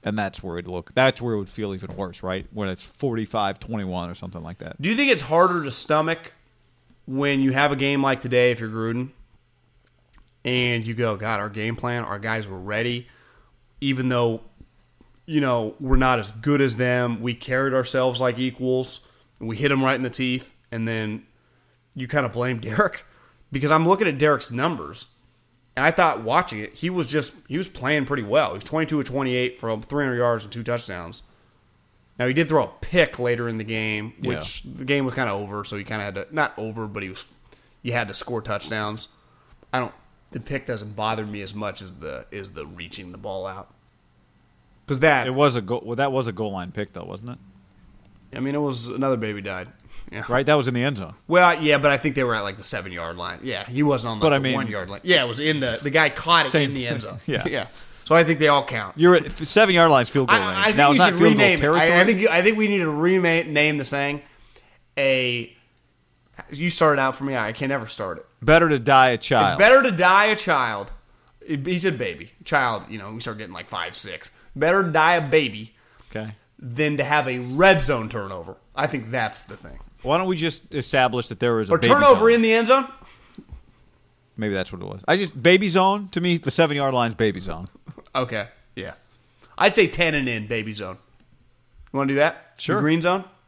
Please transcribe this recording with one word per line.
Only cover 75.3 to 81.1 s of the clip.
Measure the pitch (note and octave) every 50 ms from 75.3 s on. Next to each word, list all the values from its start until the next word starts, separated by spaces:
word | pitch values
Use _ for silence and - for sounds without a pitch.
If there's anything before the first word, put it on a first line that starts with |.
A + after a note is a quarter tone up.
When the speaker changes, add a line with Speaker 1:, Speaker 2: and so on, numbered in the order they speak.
| C#3+ D#3+ D3+ B2 G2+ G#2+ G#2+ A2 _ _ _ _ _ _ - _
Speaker 1:
Okay. | - A2 A2 G#2+ G#2 - _ _ _ _
Speaker 2:
than | - B2+ A#2+ B2 D3+ D3+ D3 C#3
to | C#3
have | C3+ D3 D3+ C#3+ C3
a | B2+ B2
red | B2 B2 B2+ C#3+ F3+ G3 F#3+ E3
zone | C3+ - C#3+ A#2+ A2 A2
turnover. | A#2+ A#2 G2+ F#2+ F#2+ F#2 E2 F2+ F#2+ _ _ _ _
I | C3+ C#3 D3+
think | - C#3 A2 A2
that's | A#2+ B2+ A2+ G#2+ - - -
the | - G2+ -
thing. | - E2+ C2 - - - _ _
Speaker 1:
Why | - B2+ C#3+ E3+
don't | F#3+ F#3
we | F#3 D#3+
just | D#3 E3 D3+ - _ - -
establish | D3 B2 - - C#3 B2+ B2